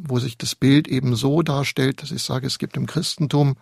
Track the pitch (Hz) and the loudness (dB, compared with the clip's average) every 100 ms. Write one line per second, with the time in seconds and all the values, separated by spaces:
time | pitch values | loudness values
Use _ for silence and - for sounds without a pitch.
0 | 160 123 123 - - - 135 143 - 131 | -4 -2 -2 -6 -8 0 4 6 4 0
1 | 127 117 139 156 156 139 131 - 131 139 | 0 0 2 2 2 0 -2 0 0 -2
2 | 139 - - 127 131 - - 135 123 156 | -8 -8 -4 -4 -4 -6 -6 -4 -4 -4
3 | 147 - 147 147 143 135 | -4 -4 0 4 2 2